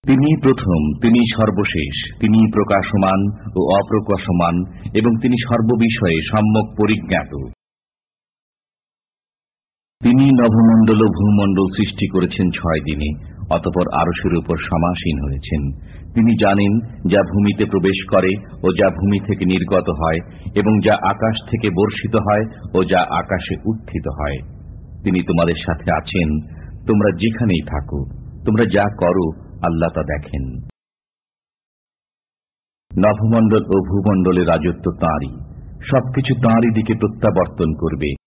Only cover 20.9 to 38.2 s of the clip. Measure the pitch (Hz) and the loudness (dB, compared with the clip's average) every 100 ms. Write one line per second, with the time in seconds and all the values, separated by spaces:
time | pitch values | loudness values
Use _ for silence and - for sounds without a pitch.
20.9 | 104 95 101 110 113 - 113 110 87 104 | 2 0 0 -2 -2 -6 -4 -2 0 0
21.9 | - 107 113 104 104 110 - - - - | -2 -2 -2 2 0 0 -8 -4 -2 2
22.9 | 90 - 82 - 92 - - 107 110 - | 2 2 -2 -2 -4 -4 -6 -4 -6 -8
23.9 | 82 71 71 73 67 - - - - - | -8 -8 -6 -6 -6 -12 -18 -18 -18 -18
24.9 | - 104 90 87 85 85 80 - 78 - | -6 -2 0 0 0 2 0 -4 -4 -2
25.9 | 78 - 90 80 76 76 - - - - | -2 -2 -2 0 -2 -6 -16 -16 -10 0
26.9 | 104 104 85 113 110 110 85 73 69 71 | 2 2 2 -2 0 0 0 -2 -8 -6
27.9 | 71 67 - - - - 107 110 101 101 | -8 -8 -12 -16 -6 -2 2 2 2 0
28.9 | 107 90 92 82 78 - - 85 82 82 | 0 0 2 -2 -6 -16 -6 -4 0 -2
29.9 | - 69 73 73 69 65 62 62 _ _ | -2 -4 -6 -6 -8 -8 -10 -14 _ _
30.9 | _ _ _ _ _ _ _ _ _ _ | _ _ _ _ _ _ _ _ _ _
31.9 | _ _ _ _ _ _ _ _ _ _ | _ _ _ _ _ _ _ _ _ _
32.9 | 95 101 101 110 113 113 107 92 95 92 | 0 2 2 2 4 4 4 2 0 0
33.9 | 98 98 95 90 90 85 80 85 82 92 | 0 2 2 4 2 2 2 0 -2 -4
34.9 | - 82 76 67 - - - - - - | -2 -2 -2 -6 -10 -16 -18 -18 -16 -2
35.9 | 135 - - 135 131 117 113 117 110 101 | -2 0 -4 -2 0 2 4 2 0 -2
36.9 | 110 107 - 110 92 85 - 82 78 82 | 0 -2 0 0 0 -2 -2 -2 -2 -4
37.9 | 78 73 69 | -4 -6 -6